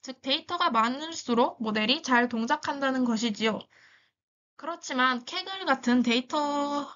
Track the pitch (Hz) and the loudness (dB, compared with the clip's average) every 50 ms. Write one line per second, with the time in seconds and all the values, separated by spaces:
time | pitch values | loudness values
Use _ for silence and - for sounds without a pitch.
0 | - 269 254 _ - 262 277 320 - - 359 349 359 339 233 226 220 233 254 285 | -14 -16 -16 _ -4 -2 -2 -2 -2 -6 -2 0 0 2 4 2 2 2 0 -4
1 | 311 330 330 311 - - 240 226 254 320 - - 226 220 214 220 214 226 269 320 | -8 -10 -10 -10 -2 0 4 4 4 2 0 -4 -4 -2 0 0 2 2 2 0
2 | 320 262 254 240 247 240 240 226 226 247 302 302 - - 285 277 277 262 262 262 | 2 2 4 4 4 2 0 -4 0 0 -2 -2 -2 -6 -4 -2 0 0 2 2
3 | 254 240 226 208 233 233 208 - 214 220 208 - - _ _ _ _ _ _ _ | 2 2 0 0 0 -2 -2 0 0 0 0 -2 -8 _ _ _ _ _ _ _
4 | _ _ _ _ _ _ _ _ _ _ _ - - 302 339 330 - - 285 254 | _ _ _ _ _ _ _ _ _ _ _ -10 -8 -8 -8 -8 -8 -6 0 0
5 | 254 262 254 240 247 - 349 370 370 392 381 381 370 320 269 262 - 240 247 254 | 2 2 0 -2 -6 -8 -8 -8 -6 -8 -10 -6 0 0 0 2 2 2 4 4
6 | 240 240 226 254 254 - - 302 294 285 285 285 285 285 285 285 277 - - | 4 4 2 2 0 0 -2 0 0 0 0 -2 -2 -2 -2 -4 -4 -6 -12